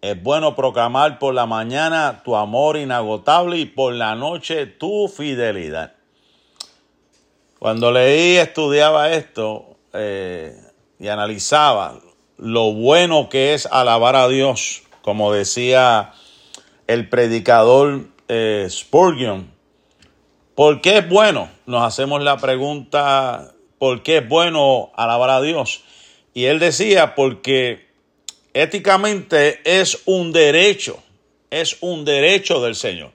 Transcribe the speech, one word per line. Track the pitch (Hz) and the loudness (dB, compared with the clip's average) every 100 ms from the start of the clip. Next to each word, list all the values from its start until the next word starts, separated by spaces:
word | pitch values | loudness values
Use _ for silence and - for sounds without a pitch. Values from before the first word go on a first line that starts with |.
Es | 98 98 | -8 -8
bueno | 92 147 156 - | -2 0 -2 -2
proclamar | 131 120 120 127 147 139 | -4 0 -2 0 -2 -2
por | 139 | -4
la | 127 | -2
mañana | 117 113 113 131 160 165 147 113 | -2 -4 -6 -4 -2 -2 -4 -6
tu | - | -4
amor | 113 107 113 147 151 | -4 -2 -2 -2 -2
inagotable | 139 123 110 107 98 160 175 175 | -4 -4 -4 -4 0 2 2 -4
y | 147 | -8
por | - 131 | -4 -4
la | 120 113 | -2 -4
noche | 110 139 170 - 160 | -4 -8 -10 -8 -8
tu | 135 _ 160 208 202 | -8 _ -8 -4 -6
fidelidad. | - 151 131 117 101 80 80 78 _ _ _ _ _ _ _ - _ _ _ _ _ _ _ _ _ | -6 -8 -4 -4 -4 -8 -10 -12 _ _ _ _ _ _ _ -20 _ _ _ _ _ _ _ _ _
Cuando | - 113 120 | -6 0 2
leí, | 123 127 147 175 180 | 4 4 4 4 4
estudiaba | 160 - 151 147 151 156 151 | 2 -2 0 4 4 4 0
esto, | 160 - - 110 107 - _ _ | -2 -6 -8 -8 -8 -14 _ _
eh, | - 107 98 92 87 80 60 - _ _ _ | -8 -8 -6 -8 -10 -14 -18 -20 _ _ _
y | 101 | -8
analizaba | 104 104 107 - 151 151 113 87 62 87 _ _ _ | -6 -6 -6 0 2 4 2 -2 -10 _ _ _ _
lo | 113 113 113 | -4 0 0
bueno | 107 120 160 175 160 120 | 0 2 4 4 0 0
que | 135 135 | -2 0
es | 147 - | -2 -2
alabar | 131 123 117 117 131 | 0 2 4 4 4
a | 127 | 2
Dios, | 135 135 120 - - _ _ | 2 0 -2 -6 -10 _ _
como | - 104 104 | -6 -2 0
decía | 104 98 - 123 127 127 113 101 - - _ _ - _ _ - | 0 -2 -4 2 4 6 4 0 -14 -20 _ _ -20 _ _ -4
el | 117 110 | -4 -2
predicador, | - 120 113 104 117 113 131 143 139 - _ _ | 0 0 0 4 6 8 6 4 0 -10 _ _
eh, | 117 110 107 95 | -4 -2 -2 -4
Spurgeon, | - - 143 185 156 123 98 92 _ _ _ _ _ _ _ _ _ _ | -10 0 2 2 2 -6 -8 -12 _ _ _ _ _ _ _ _ _ _
¿por | - 151 147 | 2 4 4
qué | 175 208 | 2 2
es | 165 | 2
bueno? | 190 214 151 90 _ - | 4 4 2 -6 _ -6
Nos | 123 | -2
hacemos | 117 107 139 143 | -2 -2 -4 -2
la | 143 139 | 0 0
pregunta, | 131 131 143 147 131 147 143 135 131 117 71 _ _ _ | 0 -2 -4 -6 -4 -2 2 0 0 -6 -12 _ _ _
¿por | 135 123 | -2 -2
qué | - 156 | 0 0
es | 117 | 2
bueno | 160 170 160 139 127 - - | 2 2 2 2 2 -2 -6
alabar | 117 120 127 | -2 0 2
a | 131 | 0
Dios? | 143 160 120 - _ - - _ _ | 0 -4 -6 -8 _ -20 -20 _ _
Y | - 123 | -4 -2
él | 156 | 2
decía, | 170 147 214 196 156 | 0 0 2 4 2
porque | - 135 120 - 131 127 110 _ _ _ _ - _ _ | 2 -2 -2 -2 0 -2 -6 _ _ _ _ -20 _ _
éticamente | - 160 202 196 190 208 202 - 156 147 139 | -2 -2 -2 2 2 2 -4 -2 2 2 0
es | - 185 180 - - | 0 0 0 -4 -2
un | 190 170 | -2 0
derecho, | 160 151 151 196 196 - - _ _ _ _ _ | 2 4 4 2 0 -6 -12 _ _ _ _ _
es | 147 165 - | -6 -6 -6
un | 180 170 | -8 -8
derecho | 147 143 147 196 196 156 | -2 0 2 0 0 -2
del | 120 | -2
Señor. | 107 113 90 71 | -4 -8 -8 -14